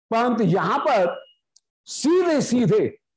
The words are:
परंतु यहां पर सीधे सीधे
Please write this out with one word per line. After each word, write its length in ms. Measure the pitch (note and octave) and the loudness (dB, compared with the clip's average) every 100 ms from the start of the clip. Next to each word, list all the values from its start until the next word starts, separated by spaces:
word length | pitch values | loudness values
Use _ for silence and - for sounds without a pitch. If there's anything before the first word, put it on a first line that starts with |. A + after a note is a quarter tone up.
| _ | _
परंतु 320 | A3+ A#3+ A3+ | -2 0 0
यहां 360 | G3 F#3 F3 C#4 | 0 0 0 -2
पर 460 | E4 A#3 F3 - - _ _ _ _ _ - | 0 0 0 -4 -14 _ _ _ _ _ -16
सीधे 560 | - C#4+ F4+ F4+ D4 | -6 0 2 2 0
सीधे 560 | G3 B3 G#3+ G#3 D3 - _ | 0 0 2 2 0 -6 _